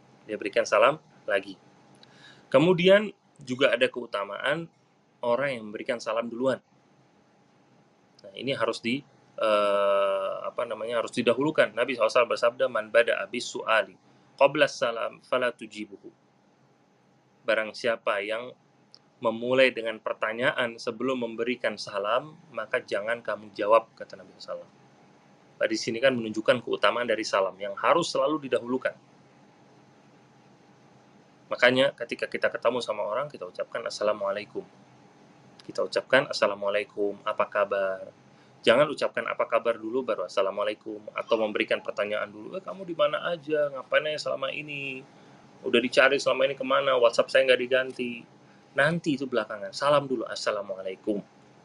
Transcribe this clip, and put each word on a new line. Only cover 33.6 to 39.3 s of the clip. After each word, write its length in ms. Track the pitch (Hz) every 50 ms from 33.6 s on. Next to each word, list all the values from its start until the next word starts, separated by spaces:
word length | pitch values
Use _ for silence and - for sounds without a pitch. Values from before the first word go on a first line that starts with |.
| 95 - - 123 113
"Assalamualaikum". 800 | 101 - - 107 104 104 104 98 98 98 104 107 - - 101 90 - - - - _ - - - - _ _ - - - - - - - -
Kita 240 | - - - - -
ucapkan 460 | 92 - 98 - - - 127 110 -
"Assalamualaikum, 880 | 107 - 113 104 101 101 104 101 101 104 104 - - - 104 101 101 101
apa 240 | - 107 107 - 104
kabar?" 640 | - - 107 101 101 101 98 98 95 95 95 95 - - - _ - _ _ _ - _ _ -
Jangan 240 | 120 113 131 151 151
ucapkan 380 | 131 - 120 107 - 120 117
"Apa 160 | -